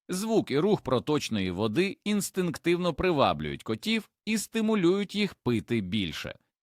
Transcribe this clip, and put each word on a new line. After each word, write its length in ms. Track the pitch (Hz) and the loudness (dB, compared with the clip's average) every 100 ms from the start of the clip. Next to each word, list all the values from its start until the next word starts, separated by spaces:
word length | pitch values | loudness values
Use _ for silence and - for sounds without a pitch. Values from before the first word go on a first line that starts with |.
| - | -8
Звук 420 | 185 220 220 - | -6 0 0 2
і 80 | 135 | 0
рух 220 | 196 196 | 2 0
проточної 680 | - 127 101 151 - 107 92 | 0 -2 0 -2 0 -2 -2
води 480 | 90 110 107 196 - | -2 -2 0 0 -2
інстинктивно 880 | 202 208 - - 180 - 170 175 175 | -2 -2 -2 -2 -2 -2 0 0 0
приваблюють 680 | 147 185 151 107 76 76 71 | 0 2 4 4 2 -2 -6
котів 480 | - 110 214 226 - _ | -4 -4 -2 -2 -4 _
і 140 | - 220 | -4 -4
стимулюють 760 | - 226 220 214 170 196 202 | -2 -2 0 4 4 2 0
їх 200 | 196 202 | -2 -2
пити 460 | - - 113 - 117 | -2 -2 -2 0 -2
більше. 540 | 92 104 87 - - - _ _ | 0 -2 -2 -4 -10 -12 _ _